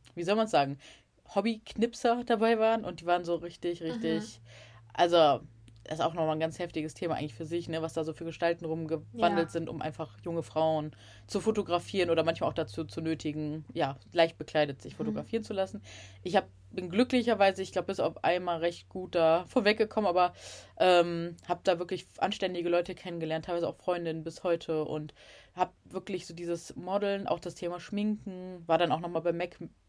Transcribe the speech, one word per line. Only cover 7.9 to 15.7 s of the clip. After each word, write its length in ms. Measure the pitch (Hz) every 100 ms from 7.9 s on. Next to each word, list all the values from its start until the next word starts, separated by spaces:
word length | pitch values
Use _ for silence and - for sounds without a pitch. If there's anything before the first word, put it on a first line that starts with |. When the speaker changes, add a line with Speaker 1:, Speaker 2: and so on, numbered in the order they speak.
Speaker 1:
da 100 | 165 160
so 80 |
für 100 | 151
Gestalten 400 | 165 160 170 170
rumgewandelt 840 | 165 160 160 160 - 240 175 202 165
Speaker 2:
Ja. 40 |
Speaker 1:
sind, 160 | 170 165
um 140 | -
einfach 360 | 156 151 160 -
junge 200 | 180 165
Frauen 480 | - 160 160 156 151 - - - -
zu 140 | 202
fotografieren 680 | 220 214 190 170 175 196 170
oder 140 | 160
manchmal 260 | 160 160 -
auch 40 |
dazu 320 | - 147 - 156
zu 160 | -
nötigen, 640 | 160 156 156 151 151 156 151
ja, 240 | - 139 139 -
leicht 240 | 170 165 -
bekleidet 440 | 147 156 147 139
sich 120 | 147
Speaker 2:
Mhm. 40 | -
Speaker 1:
fotografieren 460 | 220 214 - 226
zu 100 | 214
lassen. 280 | 196 190